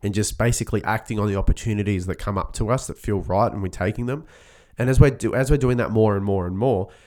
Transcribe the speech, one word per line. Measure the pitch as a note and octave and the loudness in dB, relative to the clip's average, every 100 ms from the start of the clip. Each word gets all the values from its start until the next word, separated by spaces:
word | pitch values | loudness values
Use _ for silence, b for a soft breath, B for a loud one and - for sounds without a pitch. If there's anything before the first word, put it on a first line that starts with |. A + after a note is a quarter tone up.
and | G2+ | -4
just | G#2 G#2 - | -2 -2 0
basically | A2+ A#2+ A2+ G#2+ | 0 0 -2 -2
acting | - A2 - G#2+ | -2 -4 -4 -2
on | G#2 | -2
the | G2 | 0
opportunities | G2+ - A#2 G#2 G2+ G2 F2+ | 2 2 0 -2 0 -2 -4
that | E2 | -6
come | - G2 | -6 -4
up | - | -6
to | - G#2+ | -4 -2
us | C3 - | -2 -4
that | - | -10
feel | - G2+ | -6 -4
right | E2+ F#2 A2+ | -2 0 0
and | G#2 | -2
we're | F#2+ | -6
taking | - F#2 G#2 A#2+ | -4 -4 -4 -6
them. | C#3+ - b b b b b | -8 -10 b b b b b
And | B2 | 2
as | C3 | 6
we're | D3 | 6
do-, | C3 A2 A#2+ | 6 -2 0
as | C3 | 2
we're | C#3+ | 2
doing | B2+ B2 | 2 0
that | G2 | 0
more | A2 A2 G2 | 2 4 2
and | G2+ | 0
more | G2 F2+ | -2 -2
and | F#2 | -2
more, | B2+ G#2 F#2 b | 0 0 -2 b